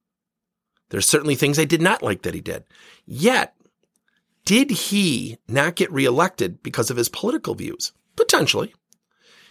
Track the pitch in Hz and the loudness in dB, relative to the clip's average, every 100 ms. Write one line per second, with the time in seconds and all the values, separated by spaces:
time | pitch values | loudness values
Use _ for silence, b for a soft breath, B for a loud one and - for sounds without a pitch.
0 | _ _ _ _ _ _ _ _ _ 98 | _ _ _ _ _ _ _ _ _ -2
1 | - 151 151 139 143 143 151 160 175 226 | 2 2 2 2 2 2 2 2 2 2
2 | 117 98 90 87 87 80 - b b b | -2 -4 -4 -8 -8 -10 -12 b b b
3 | - 120 202 262 - _ _ _ _ _ | -16 -2 2 2 0 _ _ _ _ _
4 | _ _ _ _ - 214 277 202 - 202 | _ _ _ _ 2 4 4 0 -2 0
5 | 190 120 98 113 - 123 151 175 - 135 | 2 0 -4 -12 -4 0 0 0 -2 0
6 | 135 127 185 - 95 85 156 127 117 120 | 2 2 2 0 -4 -6 -6 -4 -2 -2
7 | 120 - 208 302 - 98 95 - - - | -2 -2 -4 -4 -4 -8 -8 -8 -10 -12
8 | _ - 453 - 143 - 220 - _ _ | _ -2 2 2 2 0 -4 -8 _ _
9 | _ b b b b | _ b b b b